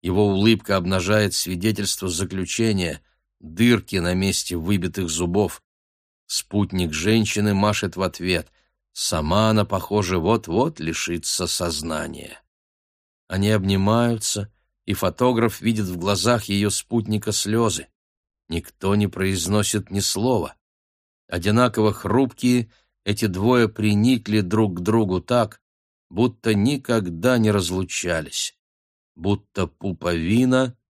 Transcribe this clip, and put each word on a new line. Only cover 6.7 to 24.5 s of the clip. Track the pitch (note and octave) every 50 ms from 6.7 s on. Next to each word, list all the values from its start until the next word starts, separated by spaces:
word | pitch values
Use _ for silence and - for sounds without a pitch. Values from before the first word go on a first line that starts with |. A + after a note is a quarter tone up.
| G2 F#2 F2+ E2
женщины | D2+ D2+ E2 G#2 A2 A2+ G#2+ G2+ - G#2 G#2 G#2+ G2+
машет | G2 G#2 G#2 G#2 - - F2+ -
в | F2+
ответ. | F#2+ F2+ - - F2 F#2 F2+ E2 D2+ _ _ _ _ _ _ _ _ _
Сама | _ - - - F2 D#2+ D2+ D2+ F2+ G#2 A2 A2
она, | A2 G#2+ G2+
похоже, | - G2 F#2+ - - G2+ G#2 G2 F2 F#2 F2
вот-вот | D#2+ G2 A2+ A2+ - E2 E2 A2 B2+ E3 D#3 -
лишится | D#2 D#2+ E2 - - - F2 E2+ - - - - F2+
сознания. | F2 - - F2 F2 D#2 D2 D#2 E2 D#2+ D#2 D#2 - C#2 C#2+ C2+ - - - _ _ _ _ _ _ _ _ _ _ _ _ _ _ _ _ _ _
Они | F#2 F#2+ G2 G#2
обнимаются, | A2 G#2 F#2+ G2 G2 F#2+ G2 G2+ A2 A#2 A#2+ A#2 A#2 G#2+ - - - G#2+ G2 G#2 _ _ _ _ _ _ _
и | - G2+
фотограф | - - F#2 F2 - B2 B2+ B2 A2+ A2+ A2+ - -
видит | - A2+ A2+ G#2+ G#2
в | F#2 F2+
глазах | F2 F2 G2 G2+ G2 - A#2+ A#2+ A#2 -
ее | - G2+ G2+ G#2 G#2
спутника | - - - _ A#2 A#2 G#2+ G#2 G#2+ G#2 - A2
слезы, | G#2 - - G2+ G#2+ A#2 A#2 G#2+ - D#2+ - _ _ _ _ _ _ _ _ _ _ _ _ _
никто | E2 E2 - - _ _ - F#2+ G2+
не | G#2 G#2
произносит | G2 - - F#2+ F#2+ F#2+ F2+ D2+ F2+ G#2 G#2+ G2+ - - G#2 G#2 -
ни | G2 G2+
слова. | G2 - - F#2+ A2 B2+ B2+ G2+ D#2 - - _ _ _ _ _ _ _ _ _ _ _ _ _ _ _
Одинаково | E2+ F2 E2 G2+ G#2 A#2+ B2 A#2+ - A2+ G#2+ G#2+
хрупкие, | G2 - - F#2+ G2 B2+ C3+ B2 - - - B2 B2 B2 A#2 - _ _ _ _ _ _ _
эти | G2+ G#2 - A2+
двое | G#2 F2+ F#2 G2+ A#2+ B2+ B2 A#2 G#2
приникли | - - G#2 G#2+ G#2 G2+ A2 B2 C3 A#2 G#2+ G#2 G#2+ A2
друг | G2 F2